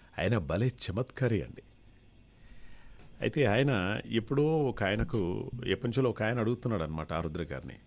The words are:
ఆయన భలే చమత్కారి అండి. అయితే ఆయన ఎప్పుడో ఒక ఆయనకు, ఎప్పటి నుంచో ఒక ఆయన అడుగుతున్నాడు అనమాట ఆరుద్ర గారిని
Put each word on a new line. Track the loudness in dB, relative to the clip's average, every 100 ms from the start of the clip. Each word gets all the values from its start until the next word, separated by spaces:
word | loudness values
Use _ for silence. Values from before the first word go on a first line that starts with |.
| -14 -2
ఆయన | 2 2
భలే | 2 0 0
చమత్కారి | 0 -4 -2 -4 -2 2 2
అండి. | -2 -10 -18 -20 -20 -20 -20 -20 -20 -20 -20 -16 -14 -14 -16 -18 -18 -2
అయితే | -2 2
ఆయన | 4 4 4 2 2 -2 -2
ఎప్పుడో | -2 0 2 2 2
ఒక | 0 2
ఆయనకు, | 2 2 2 2 0 -2 -4 -6 -2
ఎప్పటి | 0 0
నుంచో | 2 2
ఒక | 2
ఆయన | 0 2
అడుగుతున్నాడు | 0 0 -2 -2
అనమాట | -2 -4 -2
ఆరుద్ర | -2 -2 -4
గారిని | -6 -6 -10 -14